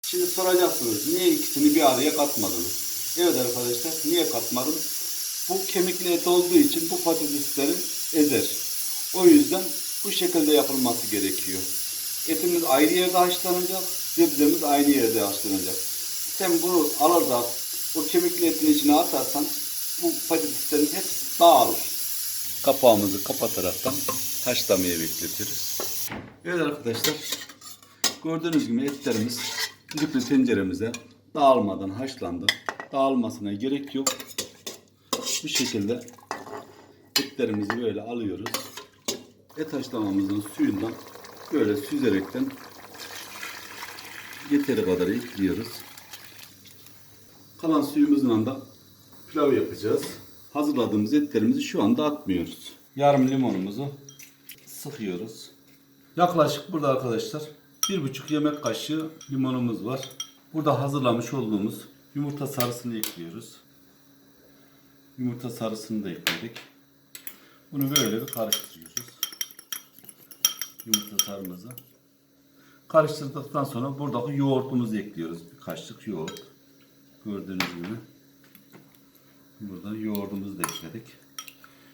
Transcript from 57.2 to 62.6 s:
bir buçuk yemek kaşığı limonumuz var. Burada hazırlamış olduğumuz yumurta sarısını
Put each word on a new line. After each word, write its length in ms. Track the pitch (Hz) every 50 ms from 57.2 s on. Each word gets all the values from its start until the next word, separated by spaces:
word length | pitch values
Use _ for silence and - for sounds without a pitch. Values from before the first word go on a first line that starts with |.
| - - - 151 151 - - - _ _ _ _ - -
bir 140 | 196 185 143
buçuk 280 | 131 127 - - -
yemek 320 | 151 151 151 151 143 - -
kaşığı 460 | 123 110 - - - 151 160 156 160 - - - -
limonumuz 540 | 139 131 131 131 127 127 120 120 110 92 92
var. 240 | 113 131 135 - - - - - - - _ _ _ -
Burada 280 | 160 147 151 135 120
hazırlamış 520 | 135 139 139 143 131 123 117 117 117 - -
olduğumuz 480 | 135 120 110 107 101 101 110 - - - - - - _ _ _
yumurta 320 | 143 147 143 143 143 143 127
sarısını 500 | - -